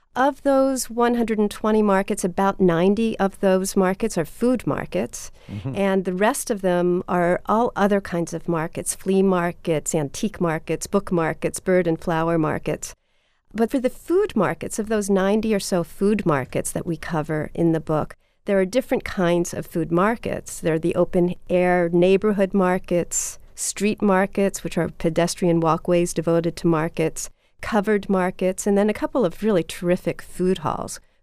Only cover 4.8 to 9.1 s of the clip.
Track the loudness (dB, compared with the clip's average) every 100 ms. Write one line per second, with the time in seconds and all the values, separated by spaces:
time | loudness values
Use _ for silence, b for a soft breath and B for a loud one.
4.8 | -4 -6 -6 -10 -16 B B -10 -6 -2
5.8 | 0 0 0 0 0 0 -4 -2 0 2
6.8 | 2 0 0 0 2 0 0 0 0 0
7.8 | 2 2 0 -4 -4 -6 -4 -2 -4 -6
8.8 | -8 -6 0